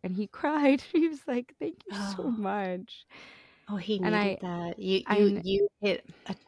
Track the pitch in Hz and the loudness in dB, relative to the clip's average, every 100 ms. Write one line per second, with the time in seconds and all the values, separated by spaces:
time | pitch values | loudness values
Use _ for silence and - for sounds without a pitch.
0 | 180 185 202 - 294 302 285 277 - 330 | -6 -4 -6 -4 -2 4 4 4 2 2
1 | 320 294 - 247 247 - - - 403 202 | 2 0 -4 -4 -6 -8 -8 -8 -10 -8
2 | 202 190 - 226 196 208 190 180 196 - | -6 -4 -4 -2 -2 -2 -4 -6 -8 -18
3 | - - - - - _ - 202 180 202 | -20 -20 -20 -20 -20 _ -10 -6 -4 -2
4 | 180 214 202 - 180 175 170 170 190 190 | 2 2 2 -2 -6 -6 -6 -6 0 0
5 | - 208 208 202 180 196 202 - 202 - | 2 6 6 4 0 2 0 0 -2 -2
6 | - - - 190 | -6 -14 -12 -12